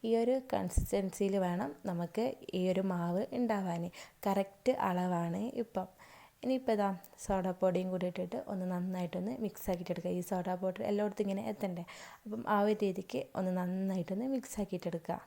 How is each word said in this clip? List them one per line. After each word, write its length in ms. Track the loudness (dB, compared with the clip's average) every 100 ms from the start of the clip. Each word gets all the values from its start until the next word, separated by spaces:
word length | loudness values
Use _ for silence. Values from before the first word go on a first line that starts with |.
ഈ 60 | 2 2
ഒരു 180 | 4 2 2
കൺസിസ്റ്റൻസിയിൽ 800 | 0 2 0 2 2 0 2 2 4 2
വേണം 240 | 2 -2 -4 -4
നമുക്ക് 460 | -2 -2 0 -2 -2 -4 0
ഈ 20 | 2
ഒരു 80 | 2
മാവ് 420 | 2 2 2 0 0 0
ഉണ്ടാവാൻ. 520 | 2 2 0 -2 -4 -8 -18 _ 0
കറക്റ്റ് 460 | 2 0 0 0 2 2
അളവാണ് 520 | 2 2 2 0 -2 -2 -4
ഇപ്പം. 260 | -4 -4 -6 -10 -20 -20 -20 _
ഇനിയിപ്പോൾ 280 | 0 0 2
ഇതാ 180 | 2 2 0 -8 -14
സോഡ 260 | 0 2 2 2
പൊടിയും 280 | 4 4 0
കൂടി 120 | 0 -2
ഇട്ടിട്ട് 280 | -2 -4 -4 -4
ഒന്ന് 140 | -4 -2
നന്നായിട്ടൊന്ന് 580 | -2 -2 -2 -2 -2 -4 -2
മിക്സ് 220 | -4 -4 -4
ആക്കിയിട്ടെടുക്കുക. 420 | -4 -2 -4 -2 -2
ഈ 20 | 0
സോഡ 240 | -2 0 -2
പൗഡർ 200 | -2 -2 0
എല്ലായിടത്തും 340 | 2 0 0 -2
ഇങ്ങനെ 180 | 0 -2
എത്തണ്ടേ. 320 | -4 -4 -4 -8 -12 -16 -16
അപ്പം 200 | -10 -6 2
ആ 40 | 4 4
ഒരു 80 | 4
രീതിക്ക് 400 | 2 0 -4 -6 -4 -2
ഒന്ന് 140 | 0 0
നന്നായിട്ടൊന്ന് 680 | 0 0 0 0 -2 -2 0
മിക്സ് 260 | -2 -4 -6
ആക്കിയിട്ടെടുക്കുക. 540 | -4 -2 -4 -4 -4 -6